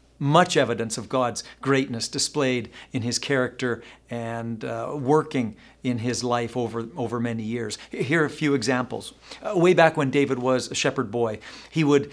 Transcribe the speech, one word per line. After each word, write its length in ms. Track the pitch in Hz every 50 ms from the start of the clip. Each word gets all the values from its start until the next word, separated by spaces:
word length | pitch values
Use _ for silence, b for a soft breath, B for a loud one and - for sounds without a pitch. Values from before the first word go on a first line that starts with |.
| B _ _ -
much 380 | 143 139 151 170 180 175 -
evidence 400 | 156 135 110 117 107 113 110 -
of 120 | - 110 110
God's 360 | - 131 127 120 110 - - B B B
greatness 480 | - 135 139 135 135 - 123 117 - -
displayed 640 | - 143 - - - 151 139 131 127 123 113 113 B B B B
in 120 | B 123
his 160 | 110 120 113 -
character 640 | - - 143 131 127 127 - - 131 123 117 117 B B B B B -
and, 560 | 117 117 113 113 117 117 117 117 117 113 131
uh, 280 | 123 117 113 117 - -
working 600 | 151 131 127 147 156 156 156 - 139 120 107 107 B B B B B
in 160 | - 127 120 117
his 260 | 110 123 120 117 123
life 320 | 123 120 120 120 113 -
over, 320 | 127 120 110 107 117 113 113 -
over 240 | - 123 110 117 120
many 220 | 117 120 117 113
years. 340 | 110 107 117 120 117 107 - B B B
H-, 140 | B - 175
here 160 | 120 156 170
are 40 | 151
a 40 | 139
few 240 | - - 156 147 139
examples. 580 | 131 107 123 127 123 127 - 117 110 - - - B B B B B
Uh, 100 | B 214 214
way 180 | 180 165 180 180
back 220 | 175 165 160 156
when 140 | 151 143 131
David 280 | 135 143 139 120 135 123
was 320 | 123 131 131 123 - -
a 40 | 127
shepherd 360 | - - 143 - 135 123 101
boy, 280 | 104 120 117 113 107 104 B B B B B B
he 140 | B 165 156
would 260 | 143 143 143 143 143